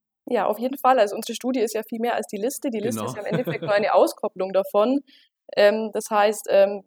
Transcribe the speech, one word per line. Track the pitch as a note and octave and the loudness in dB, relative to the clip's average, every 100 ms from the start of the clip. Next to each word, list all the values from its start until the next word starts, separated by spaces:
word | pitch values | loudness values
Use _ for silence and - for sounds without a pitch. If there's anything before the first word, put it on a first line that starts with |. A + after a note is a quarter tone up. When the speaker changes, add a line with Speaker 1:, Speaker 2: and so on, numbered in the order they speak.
| _ _ - | _ _ -4
Speaker 1:
Ja, | A#3+ F#3 | -2 -2
auf | - | -2
jeden | B3 C#4+ | -6 0
Fall. | - C4 | 2 4
Also | G#3 G#3 | 2 -2
unsere | A3+ | -8
Studie | A3+ B3 C4 | -6 -4 -2
ist | G#3+ | -2
ja | A3 | -4
viel | A3 A#3 | -6 -4
mehr | A#3 A3 | -4 -4
als | G#3+ | -6
die | G#3 | -6
Liste. | A3 - D4 | -6 -4 -4
Die | A3+ | -4
Liste | G#3 A2 | -4 -4
Speaker 2:
Genau. | G#2+ | -6
Speaker 1:
ist | C3 | -6
ja | |
im | - | -4
Endeffekt | F3 B3 D#3 | -4 -2 -4
nur | E3 | 0
Speaker 2:
<laughs> | |
Speaker 1:
eine | G#3 G#3+ | 0 4
Auskopplung | F#3 D#4 - G#3+ - F#3+ | 4 4 0 -8 -6 -2
davon. | F#3+ F#3+ G3+ A3 C#4 - _ _ _ - - | 0 0 2 2 0 -4 _ _ _ -6 4
Ähm, | G#3 G#3+ A3 | 4 4 -2
das | G#3 - | -6 -2
heißt, | G#3+ G#3 G#3+ - | 2 2 0 2
ähm, | G3 G3 G3+ | 4 4 2